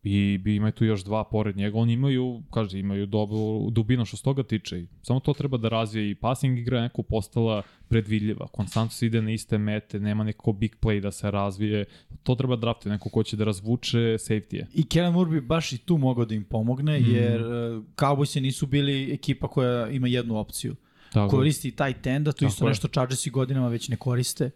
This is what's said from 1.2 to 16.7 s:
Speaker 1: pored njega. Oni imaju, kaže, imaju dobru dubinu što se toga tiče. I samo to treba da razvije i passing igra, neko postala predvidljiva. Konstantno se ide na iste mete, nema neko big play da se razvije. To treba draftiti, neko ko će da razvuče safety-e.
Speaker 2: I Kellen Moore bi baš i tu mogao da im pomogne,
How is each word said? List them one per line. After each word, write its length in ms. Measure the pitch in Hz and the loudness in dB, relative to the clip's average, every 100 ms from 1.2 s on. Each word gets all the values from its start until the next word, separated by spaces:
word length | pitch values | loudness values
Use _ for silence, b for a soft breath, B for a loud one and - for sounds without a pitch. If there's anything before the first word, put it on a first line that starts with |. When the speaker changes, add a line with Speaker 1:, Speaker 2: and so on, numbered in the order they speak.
Speaker 1:
pored 320 | 107 107 104 98 | -2 -2 -2 -2
njega. 220 | 104 107 | -2 2
Oni 140 | 117 | 2
imaju, 500 | 117 139 127 127 117 - | 2 2 2 0 -4 -4
kaže, 300 | 117 104 98 | -2 -2 -2
imaju 280 | 98 98 101 | -2 -2 0
dobru 640 | 107 104 107 107 110 104 | 0 0 -2 -2 -2 0
dubinu 340 | 113 107 123 | 0 2 0
što 120 | 113 110 | 0 -2
se 60 | |
toga 200 | 135 135 | -2 -2
tiče. 360 | 123 110 - 87 | -2 -4 -4 -10
I 80 | 87 - | -12 -14
samo 200 | - 127 | -2 0
to 120 | 156 | 0
treba 240 | 143 143 127 | -2 -2 -2
da 120 | 110 | 0
razvije 420 | 113 113 110 104 | -2 -2 -2 -4
i 40 | |
passing 440 | 101 110 - 135 123 | -2 -2 0 0 0
igra, 220 | 120 123 | 0 -2
neko 220 | 120 - | -2 -4
postala 600 | - 110 - 120 113 107 - b - | -2 -4 -2 0 2 0 -4 b 0
predvidljiva. 580 | 113 101 107 104 - - | 0 2 0 0 -4 -8
Konstantno 440 | - 95 110 113 | -6 -2 0 -2
se 160 | - 117 | 0 0
ide 160 | 113 | 0
na 80 | 110 | 0
iste 280 | 110 - 110 | -4 -2 0
mete, 420 | 107 107 - 104 | 0 -2 -4 -4
nema 240 | 104 107 | -2 0
neko 280 | 110 - - | -2 -2 -2
big 240 | 98 107 _ | 0 -4 _
play 240 | 113 104 | 0 0
da 100 | 98 | -2
se 200 | - 104 | -4 -2
razvije. 540 | 101 101 95 107 104 101 B B - | 0 -2 -2 0 0 -2 B B -6
To 120 | - | 0
treba 220 | 123 131 120 | 0 2 0
draftiti, 320 | 117 110 101 | 0 -2 -4
neko 200 | 104 - | -4 0
ko 140 | 113 | 0
će 140 | 110 107 | 0 0
da 80 | |
razvuče 540 | 107 92 107 123 - 120 | 0 -2 -2 -2 0 2
safety-e. 680 | 117 113 - 110 - - - | 2 0 0 -2 -2 -8 -4
Speaker 2:
I 100 | - | -2
Kellen 280 | 131 160 175 | 2 2 4
Moore 180 | 170 175 | 2 2
bi 100 | 156 | 0
baš 300 | 120 165 151 | 0 -2 -2
i 60 | 127 | -8
tu 200 | - 165 | 0 2
mogao 260 | 131 120 | 4 2
da 100 | 113 | 0
im 100 | 110 | -2
pomogne, 540 | 98 113 113 | -4 -2 0